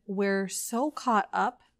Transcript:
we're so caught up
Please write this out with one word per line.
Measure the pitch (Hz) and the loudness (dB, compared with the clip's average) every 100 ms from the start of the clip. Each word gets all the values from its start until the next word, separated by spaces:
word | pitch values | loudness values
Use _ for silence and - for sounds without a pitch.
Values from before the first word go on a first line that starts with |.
| - | -6
we're | 196 202 196 185 | -2 2 0 -2
so | - - 233 294 | -6 -4 -2 -2
caught | - 262 220 - | -2 2 2 2
up | 190 208 - _ | 0 -2 -4 _